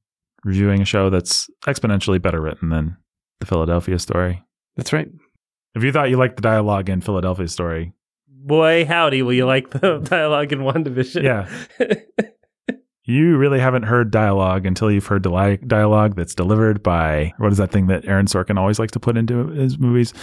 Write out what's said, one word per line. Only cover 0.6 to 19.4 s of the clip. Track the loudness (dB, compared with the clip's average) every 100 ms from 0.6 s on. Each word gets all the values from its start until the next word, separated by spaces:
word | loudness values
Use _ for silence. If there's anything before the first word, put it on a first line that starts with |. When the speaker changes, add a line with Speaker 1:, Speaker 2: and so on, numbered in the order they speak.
| 2 2
Speaker 1:
a | 2
show | 2 2
that's | 0 0 -4 -6 _ -6
exponentially | -2 0 0 0 0
better | 0 -2
written | -4 -4 -2
than | -2 -2 -8 _ _ _ _
The | -4
Philadelphia | 0 0 0 0 -4
Story. | -2 -2 -2 -4 -12 _ _ -12
Speaker 2:
That's | -4
right. | -4 -4 -14 _ _ _ _ _
Speaker 1:
If | -4
you | 0
thought | 0 2
you | 2
liked | 0 0
the |
dialogue | 0 2 2 -2 -2
in | -4
Philadelphia | -2 -2 -2 -4 -6
Story, | -6 -6 -6 -8 -14 _ _ _ -14
Speaker 3:
Boy, | 0 2 4 4
howdy, | 2 0 2 2
will | 2
you | 2 2
like | 0 -2
the | -2 0 0
<laughs> |
dialogue | -2 0 2 0 0
in | -2
WandaVision? | -2 -2 -2 -2 -4 -2
Speaker 1:
Yeah. | 0 -2 -6 -12 -10 -4
Speaker 3:
<laughs> | -2 -2 -4 -6 -6 _ _ _ -10 -10 _ _
Speaker 1:
You | -2 2 4 4
really | 4 2
haven't | 2 0
heard | 2 0 2
dialogue | 2 2 2 0 0
until | -2 0 2
you've | 0 0
heard | 0
deli-, | 0 0 0 0
dialogue | 0 2 4 4 2
that's | 0 -6 -2
delivered | 0 2 2 2
by, | 0 0 0 0 -2 -2
what | 0
is | 2
that | 2
thing | 0 0
that | 0 0
Aaron | 0 0
Sorkin | 0 -2 0
always | 0 0
likes | -4
to | -4
put | -2 0
into | 0 -2